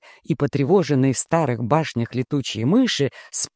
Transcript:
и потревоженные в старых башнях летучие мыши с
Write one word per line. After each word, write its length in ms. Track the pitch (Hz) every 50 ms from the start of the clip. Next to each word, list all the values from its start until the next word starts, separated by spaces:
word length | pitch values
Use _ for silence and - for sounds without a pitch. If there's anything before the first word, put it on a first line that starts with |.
| - - - - -
и 120 | - 170
потревоженные 760 | - 143 - - 139 139 127 180 202 165 - 151 131 131 135 123
в 40 | -
старых 460 | - - - 170 160 131 123 110 120
башнях 500 | 107 147 160 156 - - 120 117 - -
летучие 520 | 123 131 - - 143 131 - - 104 110
мыши 460 | 127 190 254 269 214 - - 143 131 - - - -
с 160 | - - - - _